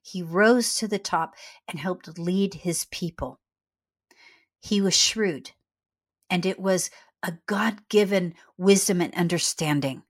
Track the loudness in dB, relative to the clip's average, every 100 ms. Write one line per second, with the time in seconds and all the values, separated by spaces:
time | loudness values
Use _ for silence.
0 | -10 -10 -4 4 4 4 2 -4 -4 -6
1 | -2 -2 -2 -10 -20 -20 -12 -8 -6 -6
2 | -10 -8 -2 0 -2 -2 -4 -4 -6 -8
3 | -8 -6 -10 -10 _ _ _ _ _ _
4 | _ _ -20 _ _ _ -2 0 2 2
5 | 2 0 -2 -4 -12 _ _ _ _ _
6 | _ _ _ -2 -2 -2 0 0 -2 -10
7 | _ _ -8 -8 -6 -2 -2 -4 _ 2
8 | 4 2 0 -8 -20 0 4 4 4 0
9 | 0 0 0 2 -2 -2 0 0 0 -6